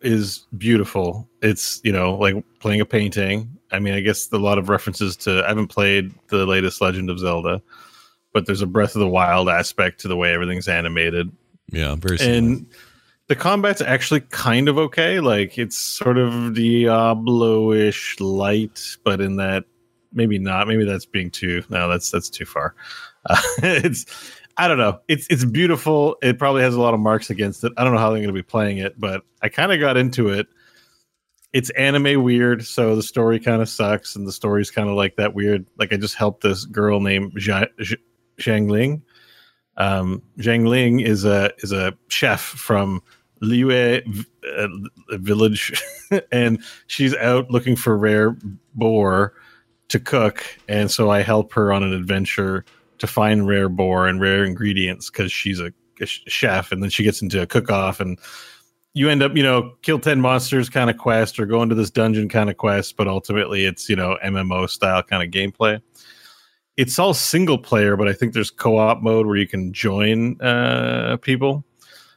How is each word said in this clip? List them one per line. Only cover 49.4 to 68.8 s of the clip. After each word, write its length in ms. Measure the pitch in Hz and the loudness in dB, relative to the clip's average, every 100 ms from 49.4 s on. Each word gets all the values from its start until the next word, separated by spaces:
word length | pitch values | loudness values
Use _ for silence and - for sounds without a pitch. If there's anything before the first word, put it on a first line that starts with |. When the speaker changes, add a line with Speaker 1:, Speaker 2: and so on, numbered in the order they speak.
| - _ _ _ _ | -20 _ _ _ _
Speaker 1:
to 120 | - | -4
cook, 440 | - 135 107 - - - - | 0 2 2 0 -14 -18 -4
and 220 | 104 101 | -2 0
so 200 | - 107 | 2 2
I 120 | 101 | 2
help 300 | 104 107 107 | 4 2 2
her 200 | - 104 | 0 2
on 100 | 98 | 2
an 100 | 95 | 0
adventure 720 | 92 90 95 95 - 95 95 - _ _ _ | -2 -2 -2 -2 -2 -2 -4 -8 _ _ _
to 80 | 113 | -4
find 400 | - 107 107 101 | 2 4 4 2
rare 220 | 101 98 | 2 0
boar 400 | 90 92 92 92 | 0 0 2 2
and 120 | 92 | 2
rare 240 | 95 98 | 2 2
ingredients 640 | 98 90 104 98 92 92 - | 0 -2 -2 0 -2 -4 -10
'cause 200 | - 95 | -6 -4
she's 300 | - 104 92 | -4 -4 -6
a, 120 | 87 - _ _ | -8 -12 _ _
a 60 | 92 | -10
sh-, 160 | - - | -10 -8
chef, 460 | - 131 95 92 | -2 0 0 -2
and 100 | 92 | -6
then 80 | 98 | -4
she 120 | - | 0
gets 180 | 107 - | 0 0
into 180 | 101 92 | -4 -4
a 60 | 87 | 0
cook-off, 540 | 123 - 101 95 95 | -2 0 -2 -2 -4
and 180 | 92 90 - - - - _ _ _ | -6 -8 -14 -20 -20 -20 _ _ _
you 160 | 147 143 | -2 2
end 120 | 143 | 4
up, 140 | 139 156 | 2 4
you 60 | |
know, 320 | 135 127 120 - | 4 2 0 -6
kill 160 | - 156 | -2 0
ten 240 | 156 139 | 2 2
monsters 480 | 127 127 127 135 123 | 4 2 2 0 0
kinda 240 | 135 120 | 0 0
quest 440 | 117 123 113 110 - | 0 0 2 0 -2
or 60 | |
go 180 | 104 117 | 0 2
into 120 | 117 | 2
this 160 | 113 101 | 2 0
dungeon 400 | - 113 107 104 | 2 2 2 0
kinda 240 | 113 104 | 0 0
quest, 420 | - 110 101 95 - | 0 0 0 -2 -2
but 100 | 98 | -2
ultimately 600 | 95 - 104 101 98 95 | -2 -2 -2 0 0 0
it's, 240 | 85 - | -2 -2
you 40 | |
know, 200 | 98 92 92 | 0 0 -2
M 140 | 98 98 | -2 -2
M 120 | 92 | -2
O 140 | 92 92 | -2 -2
style 360 | - 98 92 | 0 0 0
kinda 260 | - 98 87 | 0 -4 -2
gameplay. 540 | 95 98 - 110 107 - _ - - - _ _ _ _ - | -2 -4 0 0 0 -8 _ -20 -20 -20 _ _ _ _ -2
It's 200 | 127 147 | 0 2
all 140 | 190 | 2
single 440 | 165 - 165 180 135 | 2 0 0 2 0
player, 380 | - 113 104 101 | 2 2 4 2
but 120 | 104 | 0
I 40 | |
think 180 | 98 120 | 0 -2
there's 180 | 110 104 | -2 -4
co-op 520 | - 120 110 | -2 2 4